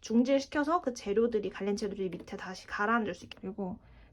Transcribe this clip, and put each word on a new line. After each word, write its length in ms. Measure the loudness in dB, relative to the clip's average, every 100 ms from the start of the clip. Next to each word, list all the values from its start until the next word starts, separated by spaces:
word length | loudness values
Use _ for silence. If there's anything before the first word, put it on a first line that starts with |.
중질시켜서 800 | 2 4 6 4 2 0 2 2
그 120 | 2
재료들이, 560 | -4 0 2 4 2 -2
갈린 260 | -4 -2 0
재료들이 340 | -2 -4 -4
밑에 280 | -4 -10 -10
다시 300 | -10 -12 -10
가라앉을 480 | -2 2 2 2 -4
수 100 | -10
있게. 120 | -12
그리고 380 | -10 -6 -6 -6 -14 -20 -20